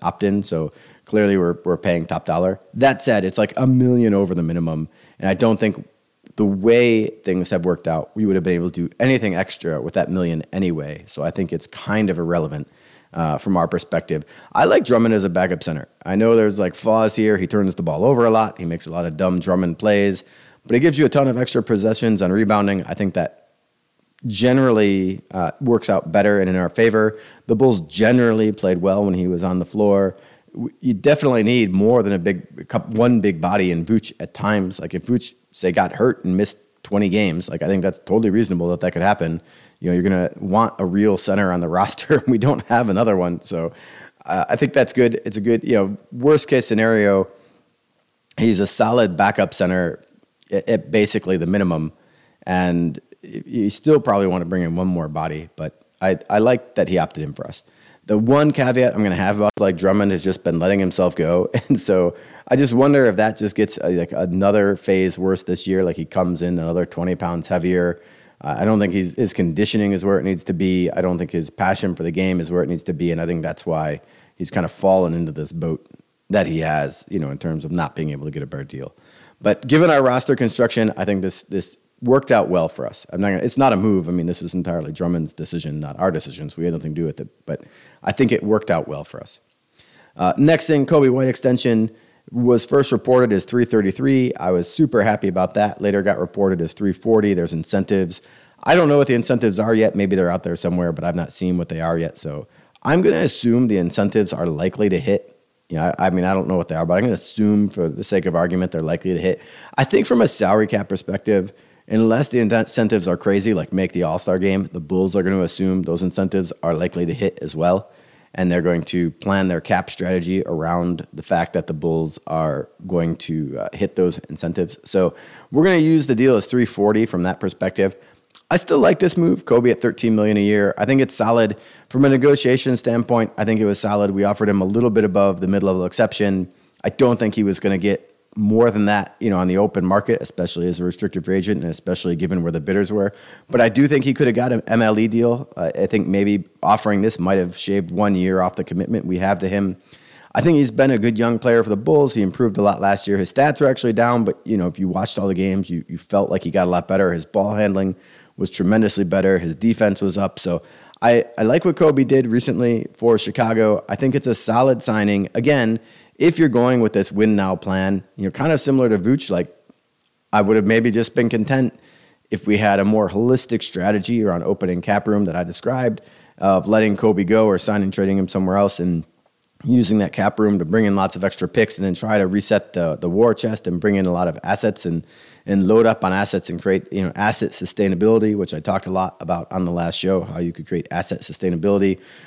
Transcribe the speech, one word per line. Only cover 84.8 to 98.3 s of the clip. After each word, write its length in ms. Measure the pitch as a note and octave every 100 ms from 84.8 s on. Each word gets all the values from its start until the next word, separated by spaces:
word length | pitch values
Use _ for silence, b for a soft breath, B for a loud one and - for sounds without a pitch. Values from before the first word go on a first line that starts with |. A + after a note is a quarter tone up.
| D2+
Drummond's 420 | D#2 F2 F2 D#2
decision, 460 | - D#2 E2+ D2+ D2+
not 180 | C#2+ C#2
our 140 | F#2+
decisions. 460 | D#2 - C#2 D2+ -
We 80 | F2
had 80 |
nothing 200 | E2 D#2
to 80 | D2+
do 40 | E2
with 160 | D2
it, 80 | - _ -
but 180 | - - b b b
I 80 | -
think 220 | B2 B2
it 100 | A#2
worked 260 | G#2 G#2+ -
out 180 | E2+ -
well 180 | C#2+ D2
for 160 | -
us. 180 | - - _ _ _ b b b b -
Uh, 160 | F#2 -
next 300 | D3 D#3+ -
thing, 180 | D3 C#3
Coby 240 | D#3+ C3+
White 200 | B2+ C3
extension 600 | A#2+ C3 B2 B2 A2 A2 - b b b
was 340 | A#2+ A#2+ A#2 -
first 260 | C#3 C3+
reported 400 | A2+ A#2+ B2+ B2
as 140 | G2 -
three 200 | B2 A#2
thirty-three. 680 | A2 F#2+ F#2 C3+ C3+ B2+ -
I 100 | F2+
was 220 | F2+ E2+
super 320 | - D#3 A#2
happy 240 | G#2 G#2+ G2
about 260 | F#2 F#2
that. 260 | - G#2 -
Later 220 | G2+ G2
got 160 | G2 -
reported 420 | F2+ - G2 F2+
as 140 | E2
three 180 | - G2+
forty. 440 | F#2 A2+ A2 G2+ F2+
There's 180 | E2
incentives. 680 | D#2+ D#2+ G2+ F#2+ G2 F2+ - b